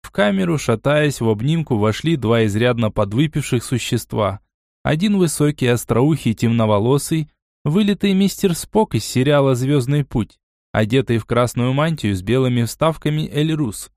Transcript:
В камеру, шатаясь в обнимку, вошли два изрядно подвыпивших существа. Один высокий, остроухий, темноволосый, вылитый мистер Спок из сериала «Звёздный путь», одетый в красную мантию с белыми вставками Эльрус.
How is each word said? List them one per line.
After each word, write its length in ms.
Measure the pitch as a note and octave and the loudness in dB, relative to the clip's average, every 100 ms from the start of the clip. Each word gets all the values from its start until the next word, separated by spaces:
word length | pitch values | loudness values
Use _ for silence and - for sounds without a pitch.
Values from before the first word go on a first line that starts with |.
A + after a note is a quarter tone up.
В 80 | - | -6
камеру, 480 | - G#3 G3 F3+ D3+ | -2 0 0 0 -2
шатаясь 600 | - A2 C#3 D3+ D3 - | 0 -2 0 2 0 0
в 80 | A2+ | -2
обнимку, 480 | G#2+ C3 E3 D3+ A2 | 0 0 -2 -2 0
вошли 400 | G#2+ G#2 D#3 D#3+ | 0 0 -2 0
два 280 | A2 A#2 A2 | 2 2 2
изрядно 440 | G2+ B2 A#2 A2 | 2 0 0 -2
подвыпивших 720 | - G2+ A2 D#3 D3+ - B2 | 0 -2 0 0 -2 -2 -4
существа. 800 | - A#2+ - A#2+ - A#2 G2 G2+ _ _ _ _ | -2 -4 -2 -4 -4 -2 -2 -4 _ _ _ _
Один 340 | C3 D3+ G#3+ G3+ | -4 0 0 2
высокий, 520 | E3+ - D3 C#3+ B2 | 0 2 0 2 0
остроухий, 680 | A#2+ - A2+ C#3+ D3+ A#2+ | 0 0 2 2 2 -2
темноволосый, 960 | G#2+ A#2 A#2 G#2+ G#2 A2+ C#3+ - D#3+ D3+ _ _ _ | 0 0 2 2 2 2 0 0 -4 -4 _ _ _
вылитый 500 | D3 F3 G#3 G3+ G3+ | -2 0 0 0 0
мистер 420 | F#3+ G3 - G3 D#3+ | 2 2 2 -2 -2
Спок 400 | - G#3+ A3+ A2+ | -2 -2 0 -2
из 80 | |
сериала 500 | - B2 C3 C#3+ C#3 | -2 0 2 4 2
«Звёздный 500 | B2 C3 D3 B2 D3 | 0 0 0 0 -2
путь», 360 | C#3 B2 G2+ _ _ _ _ | 0 -4 -4 _ _ _ _
одетый 460 | - G#2+ C3 C3+ A#2 | -2 2 0 2 -2
в 80 | - | 0
красную 460 | A#2+ B2 - B2 | 0 0 0 -2
мантию 440 | C3+ D#3+ D#3 G#2 F#2+ | 0 -2 -2 -2 -2
с 60 | |
белыми 420 | F#2+ B2+ B2+ B2 | 0 0 0 0
вставками 680 | A#2 - D#3 D3+ D3 D3+ D#3 | -2 -2 -2 -2 -4 -4 -4
Эльрус. 580 | D3 D#3 D#3+ B2+ - - | -2 -2 -2 -4 -6 -16